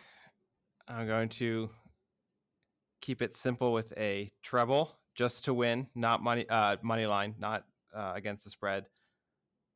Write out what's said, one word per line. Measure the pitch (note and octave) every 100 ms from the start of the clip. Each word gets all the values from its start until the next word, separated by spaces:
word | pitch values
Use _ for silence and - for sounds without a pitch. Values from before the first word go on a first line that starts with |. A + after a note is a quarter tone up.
| - - - _ _ _ _ _ -
I'm | A#2 A2+
going | A2 A2+
to | - A#2 A2+ A2+ - _ _ _ _ _ _ _ _ _ _ _ _
keep | - B2+
it | A#2+ -
simple | C3 B2 B2
with | A2+ A2 -
a | G#2+ G2+ G2+ -
treble | - B2 A#2+ C#3 D#3+ - _
just | - B2 -
to | -
win, | B2 A#2+ A#2 C3
not | A#2+ A#2 A#2
money, | A#2 A#2+ A2
uh, | A2+ G#2 G2+
money | A2+ A2+
line, | G#2+ G2+ G#2 A2
not, | G#2 G#2+ - _ _
uh, | G#2+ G2 F#2
against | G#2 G2+
the | G2+
spread. | - G2+ G2 G2 _ _ _ _ _ _ _ _